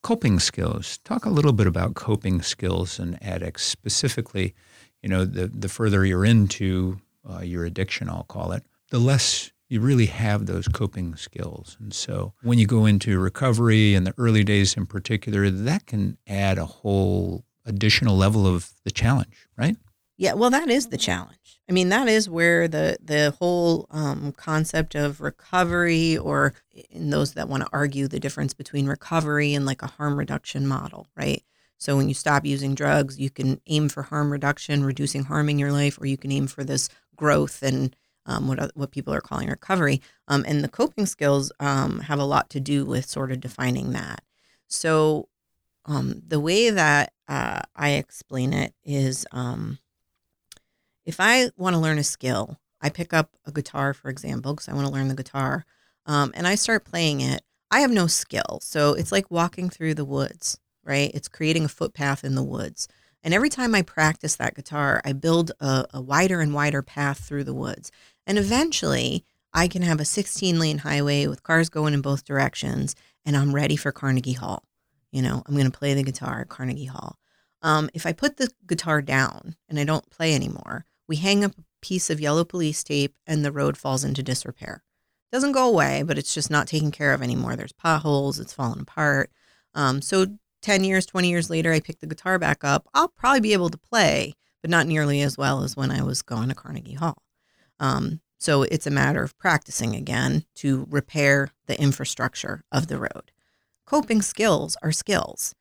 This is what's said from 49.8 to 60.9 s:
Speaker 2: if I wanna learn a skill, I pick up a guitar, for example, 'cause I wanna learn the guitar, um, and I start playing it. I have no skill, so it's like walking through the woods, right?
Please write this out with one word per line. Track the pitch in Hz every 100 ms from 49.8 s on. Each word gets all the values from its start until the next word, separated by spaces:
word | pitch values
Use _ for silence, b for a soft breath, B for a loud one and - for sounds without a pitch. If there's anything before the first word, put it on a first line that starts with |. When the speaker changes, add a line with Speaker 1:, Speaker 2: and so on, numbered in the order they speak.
| _ _ _ _ _ _ _ - _ _ _ _ -
Speaker 2:
if | 160
I | 196 254 247 -
wanna | 185 170
learn | 160 151
a |
skill, | 143 - 127 113 104 147 _ _
I | 143
pick | - 170
up | 160 151 _ -
a |
guitar, | 147 139 147 139 135
for | 135
example, | 135 139 127 131
'cause | 147 -
I |
wanna | 139 139
learn | 139 135
the | 131
guitar, | 127 139 131 135 - _ _ _ -
um, | 147 139 -
and | 175
I |
start | 208 - 220 -
playing | 170 160 143
it. | 131 135 _ _ _
I | 233
have | 277
no | 220 170
skill, | - - - - -
so | - 156 147
it's | - 160
like | 196 196
walking | 170 170 - 180
through | - 160 156
the | 139
woods, | 139 135 - - - _ _
right? | -